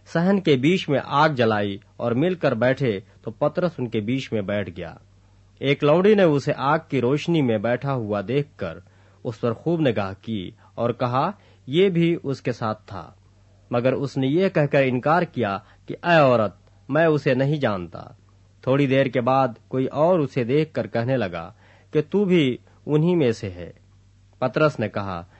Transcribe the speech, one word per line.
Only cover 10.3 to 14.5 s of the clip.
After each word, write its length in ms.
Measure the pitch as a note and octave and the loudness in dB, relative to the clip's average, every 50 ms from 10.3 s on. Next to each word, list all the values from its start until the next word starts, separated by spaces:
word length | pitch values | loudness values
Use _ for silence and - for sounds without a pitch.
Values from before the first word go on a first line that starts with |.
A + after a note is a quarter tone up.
| A2+ G2+ F2+ E2+ - _ _ - _ - | -8 -8 -8 -10 -14 _ _ -20 _ -4
और 140 | A2+ A#2+ A#2 | -4 -4 -2
कहा, 420 | - B2+ A#2+ B2 C3 D3 F3+ G#3 - _ _ _ _ _ - | -2 -4 -2 -2 -2 -2 -2 -4 -8 _ _ _ _ _ -4
"ये 220 | C3 E3+ F#3+ G3+ | 0 2 2 2
भी 240 | F3 E3+ E3+ E3+ E3+ | 2 2 0 0 0
उसके 380 | - - C#3+ C3+ - - C3+ A#2+ | -2 -4 -6 -8 -6 -6 -8 -6
साथ 220 | - A#2+ G#2+ G#2+ | -4 -4 -6 -6
था।" 420 | - _ - G2+ F#2 B1+ B1 - _ _ _ _ _ _ _ _ _ _ _ B2 | -6 _ -14 -16 -14 -14 -16 -20 _ _ _ _ _ _ _ _ _ _ _ -4
मगर 220 | A#2+ A#2+ C3 C3 | 0 0 0 0
उसने 340 | - C#3 C3 - C#3+ C3 C3+ | 0 -4 -4 -4 -2 -2 0
ये 200 | C#3+ F3 G3 | 0 2 0
कहकर 340 | F#3+ | 2